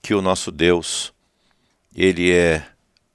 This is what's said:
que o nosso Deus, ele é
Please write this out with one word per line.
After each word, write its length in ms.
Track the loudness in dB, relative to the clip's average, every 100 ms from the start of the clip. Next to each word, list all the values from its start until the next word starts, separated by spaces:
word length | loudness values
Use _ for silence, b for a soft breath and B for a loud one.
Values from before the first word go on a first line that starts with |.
que 120 | -4
o 80 | -2
nosso 300 | 0 -2 -4
Deus, 640 | -2 2 2 -2 -10 -10 _ _ _ _ _ _ _ _ -2
ele 340 | 0 2 2
é 380 | 2 2 0 -6 _ _ _ _